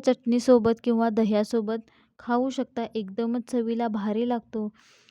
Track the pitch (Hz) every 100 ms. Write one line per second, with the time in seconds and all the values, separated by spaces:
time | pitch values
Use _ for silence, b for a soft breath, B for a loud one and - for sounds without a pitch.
0 | 269 247 233 240 240 240 226 226 240 226
1 | 226 214 214 214 214 233 214 233 - b
2 | b - - 240 262 262 247 - 233 226
3 | 190 196 233 240 226 247 226 233 233 214
4 | 208 220 240 240 - 220 214 b b b
5 | b